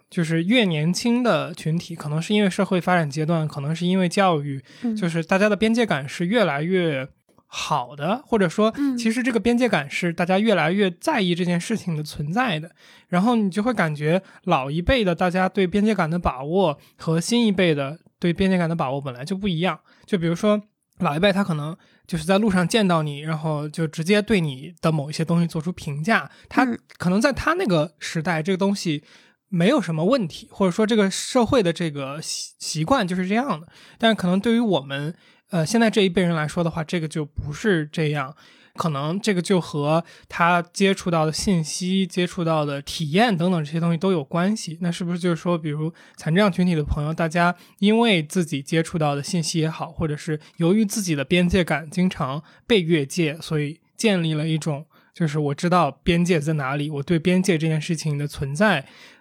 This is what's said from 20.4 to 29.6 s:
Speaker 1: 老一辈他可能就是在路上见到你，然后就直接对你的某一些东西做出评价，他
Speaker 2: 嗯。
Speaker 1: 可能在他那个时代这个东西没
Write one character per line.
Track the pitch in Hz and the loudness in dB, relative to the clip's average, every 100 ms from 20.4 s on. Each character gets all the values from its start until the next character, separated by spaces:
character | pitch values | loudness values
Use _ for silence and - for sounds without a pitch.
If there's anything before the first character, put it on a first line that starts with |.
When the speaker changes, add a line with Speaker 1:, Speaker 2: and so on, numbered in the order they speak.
| 214 208 - _ _ - | 2 0 -2 _ _ -4
Speaker 1:
老 | 170 147 | -2 2
一 | |
辈 | 202 | 2
他 | 190 | 2
可 | 196 | 0
能 | 151 147 180 _ _ - | -2 -6 -10 _ _ -8
就 | 165 | -4
是 | |
在 | 160 196 | 2 2
路 | 220 | 4
上 | 180 170 | 2 2
见 | 233 190 | 2 4
到 | 165 | 2
你， | 151 143 | 0 -6
然 | 156 156 | -6 -4
后 | 156 151 151 | -4 -4 -4
就 | 147 160 | -4 -4
直 | 165 | -2
接 | 160 208 | 0 2
对 | 208 202 | 2 0
你 | 156 131 151 175 | 0 -6 -14 -4
的 | 165 | 0
某 | 160 139 | 0 -2
一 | |
些 | 156 | -4
东 | 160 170 | 0 2
西 | 170 | 2
做 | 165 | -2
出 | 160 | -6
评 | 180 - 143 | -8 -8 -6
价， | 160 208 139 - - | 0 0 0 -14 -4
他 | - | 2
Speaker 2:
嗯。 | 262 226 _ - | 2 0 _ -4
Speaker 1:
可 | 170 | 0
能 | 196 | 2
在 | 277 | 2
他 | - 302 | 0 -2
那 | 349 | 0
个 | 330 165 147 - | 2 0 0 -6
时 | - 170 | -8 -6
代 | 156 160 | -2 -2
这 | 156 | -2
个 | 185 | 0
东 | 196 | 0
西 | 202 175 147 - - _ _ _ | 0 -2 -4 -8 -20 _ _ _
没 | 175 | 2